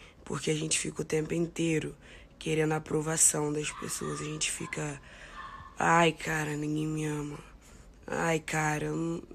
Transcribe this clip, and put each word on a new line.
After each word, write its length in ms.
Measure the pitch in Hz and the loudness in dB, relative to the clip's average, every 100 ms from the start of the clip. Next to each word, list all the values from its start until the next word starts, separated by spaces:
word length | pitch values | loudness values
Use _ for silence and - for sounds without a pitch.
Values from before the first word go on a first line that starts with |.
| - - | -20 -16
porque 280 | - 147 - | -6 -2 0
a 40 | 156 | 0
gente 220 | 156 - | 2 0
fica 240 | - - | 0 -4
o 40 | 156 | 0
tempo 280 | 156 156 | 0 2
inteiro 640 | 165 170 165 165 156 147 - - - - - | 0 0 2 2 2 0 -10 -18 -20 -20 -8
querendo 360 | 160 156 156 | -2 2 4
a 40 | 156 | 2
aprovação 720 | 156 156 156 165 - 151 147 | 0 0 2 6 6 6 2
das 200 | 151 151 | 0 -2
pessoas. 500 | - - - 151 147 | -4 -6 -4 -4 -4
A 40 | 151 | -4
gente 260 | 156 - | -2 -2
fica, 500 | - 165 156 151 139 - - - - - - - - | -2 -6 -4 -4 -6 -12 -18 -16 -14 -12 -14 -10 0
"Ai, 320 | 165 170 165 | 6 8 6
cara, 440 | 160 160 156 151 147 | 4 -2 0 0 0
ninguém 300 | 151 151 156 | 0 0 0
me 200 | 156 151 | 0 -2
ama. 340 | 147 147 147 - - - - - - - | -2 -4 -8 -14 -20 -20 -20 -20 -14 -4
Ai, 340 | - 165 160 | 0 2 2
cara, 460 | - 156 156 151 151 | 0 0 2 2 0
eu 100 | 156 | 0
não, 280 | 165 165 - | -2 -2 -6